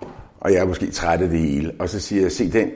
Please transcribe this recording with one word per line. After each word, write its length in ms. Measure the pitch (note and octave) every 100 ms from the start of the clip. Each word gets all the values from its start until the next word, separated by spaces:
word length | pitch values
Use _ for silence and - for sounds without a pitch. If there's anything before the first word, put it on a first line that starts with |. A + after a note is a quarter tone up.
| - - - -
Og 120 | F2+
jeg 80 | F#2
er 60 | F#2
måske 240 | F2 -
træt 320 | - E2+ E2
af 60 | F#2
det 100 | E2
hele, 340 | D#2+ C#2+ D#2 -
og 100 | F2+
så 120 | G2+
siger 220 | - G2+
jeg, 100 | F#2
"Se 200 | - G2+
den 180 | A2 G#2